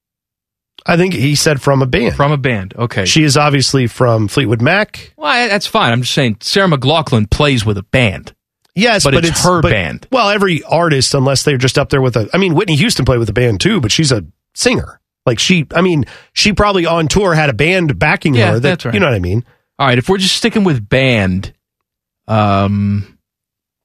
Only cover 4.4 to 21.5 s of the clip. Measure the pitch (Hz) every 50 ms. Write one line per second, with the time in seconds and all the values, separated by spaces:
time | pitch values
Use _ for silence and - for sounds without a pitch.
4.4 | 135 104 120 110 120 151 180 202 214 - - - - - _ - 311 294 269 240
5.4 | 240 226 202 208 - - - 220 185 123 117 120 123 - - 160 139 120 104 -
6.4 | - - - 196 196 185 156 139 123 131 156 165 147 - 131 110 107 - - -
7.4 | 151 147 135 120 98 110 101 98 - _ - 131 123 104 90 - - - - _
8.4 | _ _ _ _ _ _ - 170 214 240 220 196 - 143 131 170 165 170 156 -
9.4 | - 180 180 170 139 104 110 101 87 73 60 - - - 254 254 220 202 208 214
10.4 | 202 190 165 135 - - 147 160 175 170 147 131 123 - - 139 131 139 139 -
11.4 | - 151 143 123 127 131 - 147 135 - - 139 131 127 113 120 104 - - 180
12.4 | 196 180 156 160 214 180 156 131 185 240 - - 127 120 131 117 117 104 101 123
13.4 | 123 120 107 95 - - 226 185 120 104 - - 160 135 131 107 82 - _ _
14.4 | _ _ - - - 233 240 - - - - _ _ _ _ _ - 135 117 -
15.4 | - - 185 170 139 - - 165 180 185 170 151 110 - - - - _ - -
16.4 | - 208 202 - 208 208 196 185 165 160 170 170 160 143 - 185 208 185 165 156
17.4 | 151 143 123 104 147 165 190 190 170 151 120 85 - 151 180 202 - 165 135 120
18.4 | 107 90 - 113 120 139 175 - - 123 117 202 185 147 120 98 87 87 95 117
19.4 | 123 _ _ _ _ _ _ - 139 135 123 123 - - 190 202 190 185 - -
20.4 | - 226 - 220 196 180 151 120 104 - - 131 135 131 120 110 98 92 92 92
21.4 | 98 -